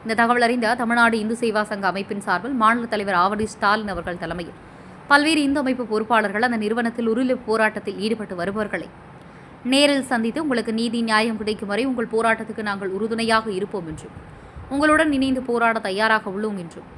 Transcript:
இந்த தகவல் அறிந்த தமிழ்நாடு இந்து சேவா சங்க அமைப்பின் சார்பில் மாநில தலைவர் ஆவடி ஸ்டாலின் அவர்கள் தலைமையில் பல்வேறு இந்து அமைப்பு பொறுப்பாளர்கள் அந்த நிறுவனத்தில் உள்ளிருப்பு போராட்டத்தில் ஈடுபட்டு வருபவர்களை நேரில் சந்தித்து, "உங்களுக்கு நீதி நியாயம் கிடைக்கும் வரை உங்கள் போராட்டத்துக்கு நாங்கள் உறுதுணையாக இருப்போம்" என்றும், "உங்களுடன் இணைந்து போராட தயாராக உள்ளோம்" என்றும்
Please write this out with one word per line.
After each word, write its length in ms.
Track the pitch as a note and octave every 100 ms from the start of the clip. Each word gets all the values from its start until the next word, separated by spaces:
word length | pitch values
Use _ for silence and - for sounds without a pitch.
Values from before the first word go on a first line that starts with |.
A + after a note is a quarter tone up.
இந்த 120 | A3+
தகவல் 280 | A3 A#3 A#3+
அறிந்த 340 | A#3+ B3 A3 A#3+
தமிழ்நாடு 440 | A#3 A#3+ A#3 A3+
இந்து 160 | G#3+ A3+
சேவா 240 | A#3 G#3
சங்க 240 | G#3+ G#3 G3
அமைப்பின் 340 | F#3 G3 G3+
சார்பில் 300 | G3+ F3+ A3+
மாநில 340 | C4 A3 A#3 A#3
தலைவர் 300 | G#3+ G3+ F3+
ஆவடி 300 | F#3 G#3 G#3+
ஸ்டாலின் 420 | - G#3 G#3+ G#3
அவர்கள் 300 | F3 E3+ F3
தலைமையில் 380 | E3 F3 E3+ - - - - - -
பல்வேறு 340 | C#4+ D4 D#4+
இந்து 180 | C#4 C#4+
அமைப்பு 240 | C4 B3+
பொறுப்பாளர்கள் 580 | A3+ G#3+ G#3+ A3+ G#3 G3+
அந்த 160 | A#3+ A#3
நிறுவனத்தில் 520 | G#3 A#3 A#3 A#3 A#3
உள்ளிருப்பு 360 | A3+ B3+ B3 -
போராட்டத்தில் 540 | A3 G#3+ G#3+ G3+ F#3
ஈடுபட்டு 360 | G#3 A3 G3+ F3+
வருபவர்களை 520 | F3 G3+ G3+ F#3+ - - - - - - - -
நேரில் 400 | A#3+ C4+ C#4+ C#4
சந்தித்து, 380 | C4 A#3+ A3+ B3
"உங்களுக்கு 320 | D#4 A#3+ A3+
நீதி 280 | A3 A#3 A#3
நியாயம் 360 | A3+ G#3+ A3+ G#3+
கிடைக்கும் 300 | G#3 G#3+ G3+
வரை 180 | G3+ C4+
உங்கள் 260 | B3 A3+
போராட்டத்துக்கு 500 | A3 A3+ A3 A3 A3
நாங்கள் 280 | G#3+ G3 F#3+
உறுதுணையாக 640 | F#3+ A3 A3+ A3+ A3 A3
இருப்போம்" 360 | F#3 G3 G3+ E3
என்றும், 280 | D#3 - - - - - - -
"உங்களுடன் 420 | C#4 D4+ D#4 D#4
இணைந்து 300 | C#4 C4+ C4
போராட 380 | B3+ A#3 A#3 A3
தயாராக 500 | A3 F#3+ A3 A3 G#3
உள்ளோம்" 280 | F#3+ G#3+ G3+
என்றும் 300 | E3 - -